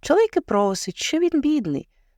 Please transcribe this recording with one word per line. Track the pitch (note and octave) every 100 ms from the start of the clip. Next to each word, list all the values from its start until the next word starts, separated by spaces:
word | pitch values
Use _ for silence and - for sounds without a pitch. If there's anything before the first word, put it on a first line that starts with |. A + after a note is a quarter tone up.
Чоловік | - F4 A4 -
і |
просить, | - G3+ G3+ F#3+ - -
що | - D#4
він | F4 D#4+
бідний, | C#4+ D4+ F#3 C#3 - _ _